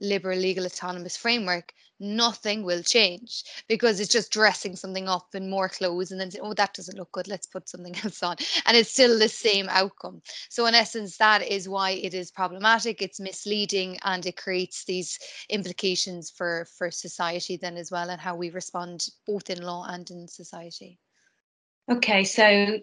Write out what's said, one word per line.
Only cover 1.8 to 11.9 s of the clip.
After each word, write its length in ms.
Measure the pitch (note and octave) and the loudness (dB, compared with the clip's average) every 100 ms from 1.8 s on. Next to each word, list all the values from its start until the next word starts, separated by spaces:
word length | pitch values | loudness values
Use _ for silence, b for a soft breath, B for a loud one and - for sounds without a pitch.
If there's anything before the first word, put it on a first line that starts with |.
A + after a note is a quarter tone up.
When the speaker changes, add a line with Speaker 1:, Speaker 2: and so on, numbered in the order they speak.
| b - | b -12
Speaker 1:
nothing 640 | G3+ A3 A#3 - G#3+ G#3+ | -4 2 2 0 -4 -4
will 200 | F3+ F3 | -2 -2
change 600 | - A#3 G3 F3+ A#3+ - B B B | 2 4 4 2 -10 -12 B B B
because 320 | A3+ A#3 F#3+ | 2 4 2
it's 120 | G3+ | 2
just 180 | A#3 - | 2 2
dressing 460 | G#3+ G#3+ - G3+ F3+ | 4 4 4 -8 -10
something 320 | F#3+ F#3+ F#3+ | -8 -6 -2
up 260 | F3+ - | -4 -4
in 140 | G3 F#3+ | -8 -2
more 180 | F#3+ F#3 | 0 -2
clothes 440 | - F#3 F3 F#3 | 0 -2 -2 -4
and 100 | F#3+ | -6
then 100 | F#3 | -8
say, 80 | G3+ | -8
"Oh, 100 | G#3+ | -6
that 220 | G#3 G3+ | 0 0
doesn't 240 | - F3 G3 | -2 -14 -14
look 120 | F3 | -10
good, 140 | F#3+ F#3+ | -8 -8
let's 200 | F#3+ - | -8 -10
put 240 | F#3 - | -14 -12
something 240 | F3+ F3 F3 | -16 -12 -8
<laughs> 80 | |
else 180 | G#3 - | -8 -4
on." 140 | F3 - D4+ B - | -4 -4 -2 B 6
And 100 | A#3 | 6
it's 140 | A3 | 6
still 280 | - B3 A3+ | 6 8 8
the 120 | G#3+ | 4
same 380 | - A3 G3 F#3 | 4 2 2 4
outcome. 500 | F#3+ G3 - F#3+ F3 B B B | 2 2 -2 -14 -14 B B B
So 160 | - A#3 | 0 4
in 80 | |
essence, 420 | A#3 A3 A3+ G3+ - | 4 4 -4 -8 4
that 240 | G#3+ G3+ | 6 6
is 300 | - G3 F#3 | 2 -4 -2
why 220 | F#3+ F#3+ | -2 -2